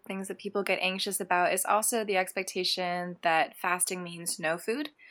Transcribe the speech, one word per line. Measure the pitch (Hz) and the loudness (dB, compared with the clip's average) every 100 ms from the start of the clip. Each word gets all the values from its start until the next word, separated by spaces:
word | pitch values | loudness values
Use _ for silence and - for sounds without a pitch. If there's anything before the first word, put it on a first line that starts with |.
| - | -6
things | 196 190 | -8 -6
that | 190 | -8
people | 202 202 | -4 -2
get | 190 185 | 0 0
anxious | 185 190 202 196 | 0 -2 -2 -2
about | 190 180 175 | 2 4 4
is | 185 - | 2 2
also | 208 220 233 | 2 2 0
the | 208 190 | 2 0
expectation | 185 196 190 190 180 - 180 175 180 175 | 0 -2 -4 -2 0 0 0 -2 -4 0
that | 170 160 - - | 2 4 2 0
fasting | 180 180 - 185 | 0 0 0 -4
means | 175 170 170 - | -8 -8 -8 -2
no | 160 170 | -2 -2
food. | - 254 302 _ - | -2 -4 -4 _ -20